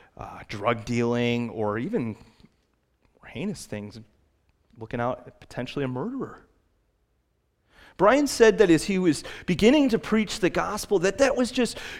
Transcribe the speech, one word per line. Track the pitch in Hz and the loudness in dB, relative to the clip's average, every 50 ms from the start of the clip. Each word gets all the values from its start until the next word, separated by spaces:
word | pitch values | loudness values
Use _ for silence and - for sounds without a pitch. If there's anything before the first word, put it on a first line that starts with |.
| - _ _ - | -20 _ _ -18
uh, | - - - - - - | -18 -16 -16 -18 -16 -14
drug | - 101 101 113 120 110 107 | -10 -6 -2 -2 -2 -2 -2
dealing | - 120 120 120 117 120 120 120 120 120 120 120 117 | -4 -2 0 0 0 0 0 0 0 0 -2 -4 -6
or | 87 113 107 104 104 113 | -6 -4 -4 -4 -2 -4
even | 127 190 233 - 120 113 104 - - _ _ _ _ _ _ _ _ _ _ _ _ _ _ _ _ _ _ _ - - | -4 -6 -6 -6 -6 -6 -8 -12 -16 _ _ _ _ _ _ _ _ _ _ _ _ _ _ _ _ _ _ _ -20 -16
heinous | - 117 165 214 180 - - | -12 -10 -8 -8 -10 -10 -12
things, | - - 104 104 104 - 113 110 _ _ _ _ _ _ _ _ _ _ _ _ _ _ - | -12 -12 -12 -12 -12 -16 -18 -20 _ _ _ _ _ _ _ _ _ _ _ _ _ _ -18
looking | 110 - - 120 | -14 -10 -6 -4
out | 120 123 123 - - - | -4 -4 -4 -6 -10 -18
at | - - | -20 -20
potentially | - - - - 123 - - 143 139 | -20 -16 -12 -10 -10 -8 -6 -6 -6
a | 127 | -6
murderer. | 127 127 156 233 269 262 175 107 - - _ _ _ _ _ _ _ _ _ _ _ _ _ _ _ _ _ _ _ _ _ _ _ _ _ _ _ _ - - _ - | -6 -6 -8 -8 -8 -10 -10 -12 -12 -18 _ _ _ _ _ _ _ _ _ _ _ _ _ _ _ _ _ _ _ _ _ _ _ _ _ _ _ _ -20 -12 _ 2
Brian | 175 208 247 285 294 262 | 4 4 6 4 2 2
said | - - 226 220 202 180 | 2 4 6 6 6 6
that | 214 185 | 6 6
as | 165 147 - | 6 4 4
he | - 196 185 | 0 0 0
was | 185 170 139 - - - - - - | 2 2 2 0 -2 -12 -16 -8 -4
beginning | - 180 131 196 226 285 311 277 254 | -2 0 4 6 6 6 6 6 4
to | 226 190 | 2 0
preach | - - 214 220 214 175 - - | -2 0 0 0 0 0 -2 -2
the | - 165 | -2 0
gospel, | - 180 165 175 202 208 - - 214 185 | 0 0 -4 -4 -6 -8 -4 -2 0 0
that | 165 196 196 - | 2 0 2 2
that | 277 262 - 247 | 2 2 2 0
was | 254 220 | -2 -2
just | - 262 233 220 - - - - - - | 0 -2 -2 -2 -2 -8 -14 -14 -16 -14